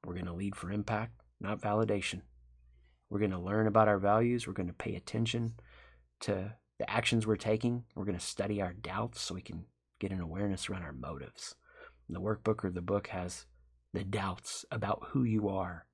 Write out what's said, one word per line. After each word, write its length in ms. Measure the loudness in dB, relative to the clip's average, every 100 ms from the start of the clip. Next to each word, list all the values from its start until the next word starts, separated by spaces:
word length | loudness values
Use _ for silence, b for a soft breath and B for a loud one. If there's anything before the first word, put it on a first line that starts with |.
We're 120 | -6 -6
gonna 180 | -4
lead 200 | -2 -4
for 160 | -4 -2
impact, 500 | -2 0 0 -2 -8 _ _
not 200 | -4 -2
validation. 600 | 2 2 4 2 0 -6 -10 -20 -20 -20 -20 -20 _ _ _
We're 120 | 0
gonna 220 | 2 0
learn 240 | 0 2 6
about 220 | 8 8
our 100 | 6
values. 480 | 6 6 6 2 -2
We're 60 |
gonna 200 | -4 -4
pay 220 | -4 -6
attention 600 | -6 -4 0 0 0 -2 -4 B B B B B _
to 340 | -2 -2 -2 -10 _ _
the 120 | -2
actions 360 | 0 4 4 4
we're 100 | 2
taking. 480 | 4 2 2 0 -4
We're 100 | -6
gonna 160 | -2 -2
study 400 | -4 -4 0 0
our 140 | 0
doubts 460 | -4 -6 -2 -4 -4
so 140 | -6
we 60 | -6
can 240 | -8 -10 -10 _ _ _
get 140 | -2
an 80 | -2
awareness 480 | -2 -2 0 0 -4
around 140 | -6
our 100 | -6
motives. 640 | -8 -8 -8 -10 -12 -14 -14 B B B B -10
And 80 |
the 60 | -4
workbook 420 | -2 0 0 0
or 80 | 0
the 120 | -4
book 260 | 0 0 0
has 380 | -6 -6 -8 -14 _ -20 _ _
the 100 | -6
doubts 600 | -2 -2 -2 -4 -8 -12 -6
about 360 | -4 -2 -2 0
who 160 | 2
you 240 | 4 4 2
are 380 | 0 -2 -6 -14